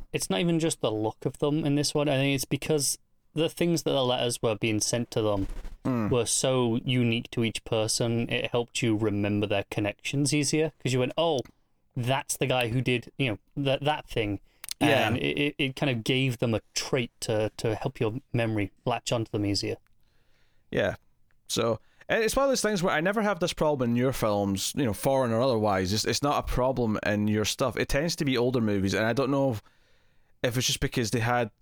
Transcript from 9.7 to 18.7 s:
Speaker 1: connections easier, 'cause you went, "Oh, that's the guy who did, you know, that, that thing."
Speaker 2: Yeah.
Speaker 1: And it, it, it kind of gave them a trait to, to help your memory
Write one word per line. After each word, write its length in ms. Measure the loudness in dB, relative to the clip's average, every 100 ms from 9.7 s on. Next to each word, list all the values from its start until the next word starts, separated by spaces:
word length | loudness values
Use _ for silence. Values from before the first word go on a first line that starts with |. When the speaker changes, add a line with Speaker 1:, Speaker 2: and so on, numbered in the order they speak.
Speaker 1:
connections 640 | -4 -4 -4 -4 -2 0
easier, 400 | 0 0 0 -2 -2
'cause 120 | -2
you 40 | 0
went, 140 | 0 0
"Oh, 220 | 0 0 -4 -12 _ _ _
that's 440 | -6 -2 -2 -2 -4
the 80 | 0
guy 220 | 0 0
who 120 | 0
did, 320 | 0 0 -2 -4
you 140 | -4
know, 60 | -4 _
that, 280 | -4 -2 0
that 240 | 0 -2 -4
thing." 320 | -4 -2 -4 -8 _ -12 -2
Speaker 2:
Yeah. 260 | 2 4 2
Speaker 1:
And 100 | 0
it, 200 | 0 0
it, 160 | -2 -2
it 180 | -4 -2
kind 140 | -2
of 120 | 0
gave 360 | 0 2 0 0
them 160 | 0
a 80 | 0 -2
trait 360 | -8 -2 -2 -2 -6
to, 300 | -2 0 0 -2
to 160 | -4
help 260 | -2 -4 -2
your 140 | -2 -4 -4
memory 400 | -2 0 0 -4